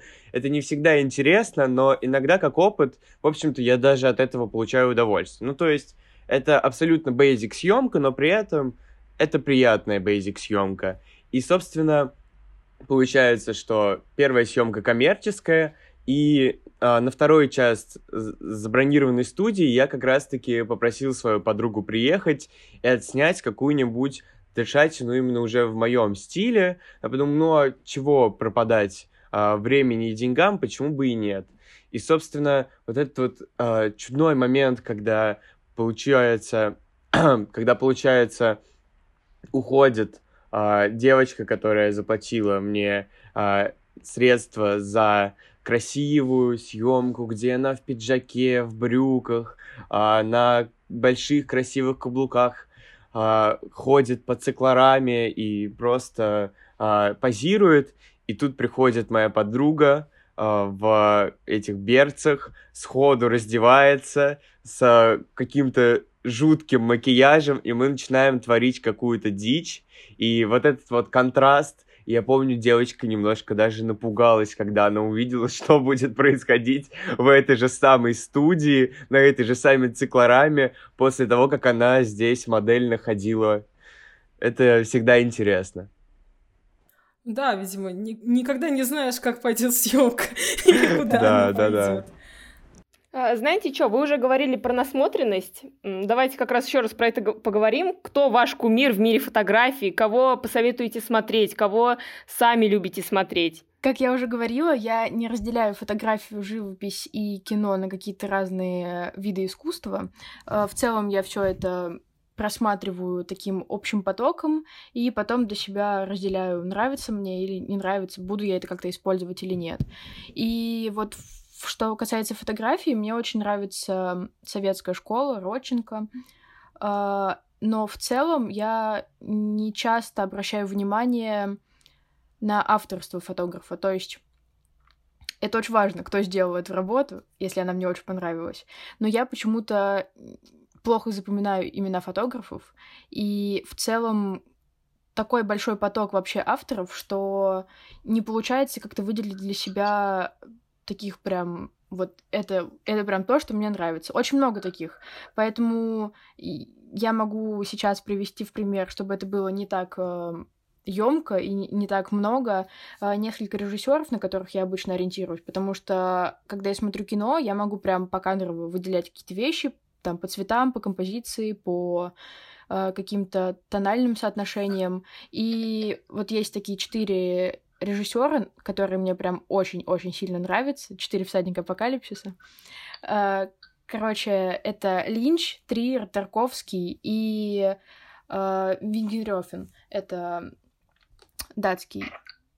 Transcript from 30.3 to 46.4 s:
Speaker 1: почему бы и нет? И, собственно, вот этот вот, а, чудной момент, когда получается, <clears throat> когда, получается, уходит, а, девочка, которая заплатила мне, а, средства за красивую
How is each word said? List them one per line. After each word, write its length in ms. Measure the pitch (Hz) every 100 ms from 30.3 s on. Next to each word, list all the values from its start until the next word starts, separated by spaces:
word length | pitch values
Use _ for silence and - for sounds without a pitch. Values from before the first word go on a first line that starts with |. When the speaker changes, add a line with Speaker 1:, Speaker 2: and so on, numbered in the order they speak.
| 127 190 202
Speaker 1:
почему 300 | 117 - 143
бы 180 | 139 131
и 60 | 113
нет? 320 | 104 98 95 _ _ - _
И, 80 | 117
собственно, 680 | - 160 - 147 147 139 127 _ -
вот 100 | 117
этот 200 | 139 -
вот, 200 | 127 - - -
а, 320 | 120 110 107
чудной 440 | 104 - 135 160 139
момент, 460 | 123 131 135 123
когда 580 | - 104 107 110 107 104 _ _ _ -
получается, 960 | 113 110 139 135 120 113 - 113 107 - _ _ _
<clears throat> 0 |
когда, 640 | - 160 120 104 - 113 120
получается, 840 | 131 127 135 127 117 - 117 107 _ _ _ _ _ _ _ _ -
уходит, 680 | 135 - 135 139 110 104 - _ _ _
а, 380 | 107 104 101 104
девочка, 560 | 113 131 131 131 - 104
которая 460 | 110 110 107 104
заплатила 680 | 104 101 110 - 117 104 98
мне, 480 | 101 104 101 101 98 _ -
а, 380 | 110 104 101 101 - _ -
средства 760 | - - 123 120 - 110 104 104
за 560 | 101 110 107 104 101 - _ _
красивую 920 | - 120 - 143 147 147 127 127